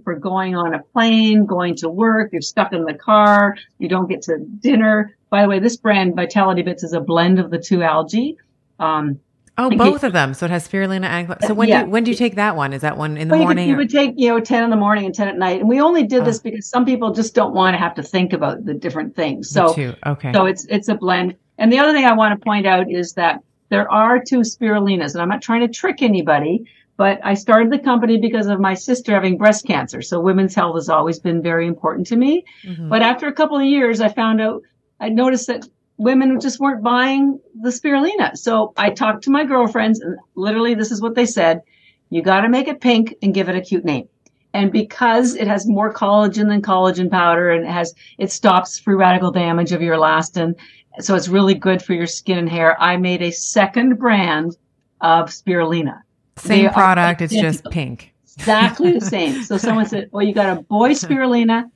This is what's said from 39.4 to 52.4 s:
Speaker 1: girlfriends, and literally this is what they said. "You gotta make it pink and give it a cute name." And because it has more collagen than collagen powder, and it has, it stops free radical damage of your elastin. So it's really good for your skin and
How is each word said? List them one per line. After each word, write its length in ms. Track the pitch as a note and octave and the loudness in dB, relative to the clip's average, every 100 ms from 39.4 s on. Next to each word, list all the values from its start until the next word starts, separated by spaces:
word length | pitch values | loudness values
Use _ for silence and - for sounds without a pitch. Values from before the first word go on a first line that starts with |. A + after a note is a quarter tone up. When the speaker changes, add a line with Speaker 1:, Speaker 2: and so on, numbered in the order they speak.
| D4 | 2
Speaker 1:
girlfriends, 560 | C4 A#3 A#3+ A3 A3 | 0 0 0 0 0
and 160 | - F3+ _ - | -2 -12 _ -6
literally 380 | G3 A3 A#3 A3+ | -4 -2 0 -2
this 160 | A3 | -2
is 100 | G#3+ | -4
what 140 | A3+ A3+ | -4 0
they 100 | A#3+ | -2
said. 360 | A3 E3+ E3+ - _ _ _ - | 2 0 0 -6 _ _ _ -8
"You 120 | E3+ | -4
gotta 280 | F3 F#3+ A3+ | 2 2 2
make 180 | B3 C4+ | 0 0
it 140 | C#4+ | -2
pink 340 | B3 A3+ A3+ - | 2 2 2 -2
and 120 | G3 | -2
give 140 | F#3+ F3+ | 0 -2
it 80 | F3+ | -4
a 60 | |
cute 240 | F#3 F3+ E3 | -2 -4 -2
name." 200 | C3+ - _ _ _ _ | -4 -6 _ _ _ _
And 200 | G3+ G3 | -2 0
because 640 | A3 G#3 - A#3+ A3+ B3 - | 0 -2 -2 2 2 0 -2
it 120 | G#3 | -2
has 180 | G3+ G3+ | -2 0
more 280 | G3+ G#3+ | 0 0
collagen 560 | - G3+ G#3 G#3 G#3 G#3 | -2 2 2 2 2 0
than 120 | G#3 | 0
collagen 480 | G3+ F#3 F#3 F3+ F3+ | 0 2 2 2 0
powder, 400 | F#3 F3 E3+ F3 | 2 2 2 2
and 160 | E3+ E3 | 0 -2
it 60 | |
has, 220 | F3 E3+ - - - | -4 -6 -8 -20 -8
it 120 | G3 | -6
stops 480 | - G#3+ F3+ F#3 - | 0 2 2 0 -8
free 180 | - G3 | -2 2
radical 360 | F#3 F3+ F3+ | 4 4 0
damage 400 | E3+ E3+ E3+ E3+ | -2 0 0 -2
of 100 | F3 | -2
your 140 | E3+ D#3+ | 0 2
elastin. 600 | D#3 D#3 E3 F3+ E3 E3 - - _ - | 2 2 -2 -4 -4 -4 -10 -20 _ -12
So 160 | - F#3+ | -2 -2
it's 140 | F3 | 2
really 240 | F#3+ G3 | 2 4
good 280 | F3 F#3+ F#3 | 2 0 -2
for 120 | - | -2
your 140 | F3 E3+ | -4 -4
skin 300 | - - | -8 -4
and 100 | F3+ | -2